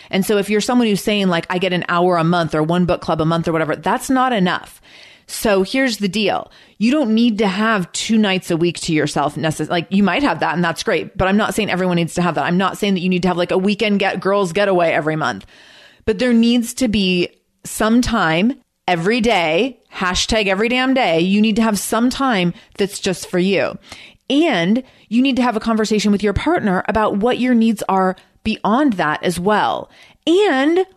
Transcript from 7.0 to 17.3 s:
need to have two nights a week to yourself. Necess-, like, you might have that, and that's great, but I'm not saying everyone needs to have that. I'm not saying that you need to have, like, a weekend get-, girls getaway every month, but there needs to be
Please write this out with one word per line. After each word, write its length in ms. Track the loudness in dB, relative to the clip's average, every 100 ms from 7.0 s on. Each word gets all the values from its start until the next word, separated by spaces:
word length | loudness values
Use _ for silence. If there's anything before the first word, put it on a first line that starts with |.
| 2
need 240 | 2 2 2
to 80 | -2
have 440 | 0 0 0 -2
two 260 | -8 0 2
nights 320 | 2 0 -2
a 60 | -2
week 240 | 0 -2
to 120 | -2
yourself. 440 | 0 0 0 -2 -2
Necess-, 340 | -4 -4 -4
like, 160 | -4 -2
you 140 | 0
might 200 | 2 2
have 180 | 0 0
that, 140 | -2
and 100 | 0
that's 180 | -2 -2
great, 340 | -2 -2 -2 -2
but 100 | 0
I'm 100 | 2
not 180 | 0
saying 160 | -2 -2
everyone 260 | -2 0 0
needs 180 | -2
to 80 | -2
have 120 | -2
that. 100 | 0
I'm 140 | -2 0
not 180 | -2 -2
saying 180 | -2
that 60 | -2
you 80 | 0
need 140 | 0
to 60 | 0
have, 80 | -2
like, 160 | 0
a 40 | 0
weekend 440 | 0 -2 0 0
get-, 200 | 0 -2
girls 320 | -2 0 0
getaway 380 | 0 0 2 2
every 260 | 0 -2 -2
month, 300 | -4 -6 -12 -20 -20 -20 -20 _
but 140 | -6 -2
there 160 | 2
needs 400 | 2 4 2 -2
to 140 | -4 -2
be 400 | 0 0 0 -2